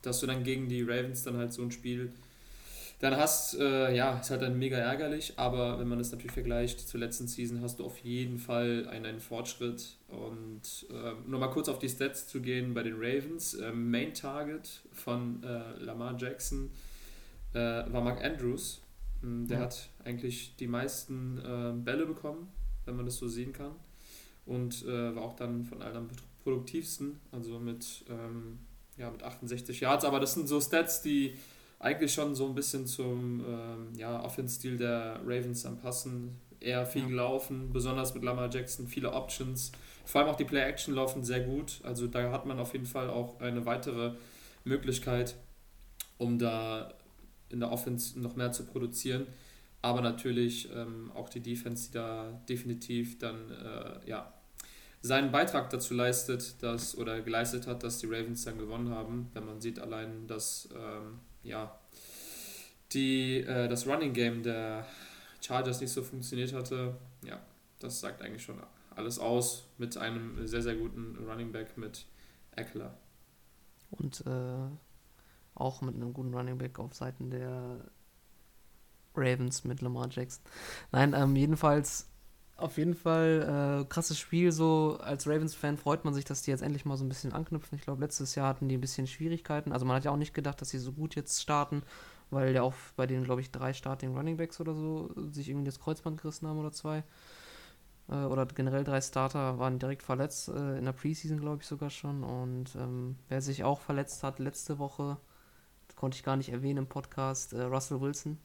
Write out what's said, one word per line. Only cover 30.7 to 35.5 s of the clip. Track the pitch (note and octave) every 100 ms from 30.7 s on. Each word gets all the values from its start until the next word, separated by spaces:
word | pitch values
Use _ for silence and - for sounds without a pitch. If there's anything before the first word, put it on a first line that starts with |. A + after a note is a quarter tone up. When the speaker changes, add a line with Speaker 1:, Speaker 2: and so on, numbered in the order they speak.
| E3 E3 -
Speaker 1:
die | D3+ C#3+ C3+ B2+ - - - -
eigentlich | A#2+ D3+ D3+
schon | - D3 C3+
so | C3+
ein |
bisschen | C3+ C#3 C#3 B2+
zum, | - B2+ B2 B2 A#2+
ähm, | A#2+ A#2 A#2 A2+ A2+ A2+
ja, | A2+ A#2
Offense-Stil | A#2+ - B2+ - B2+ B2
der | A#2+ A#2+ A2+ A2+
Ravens | - B2 B2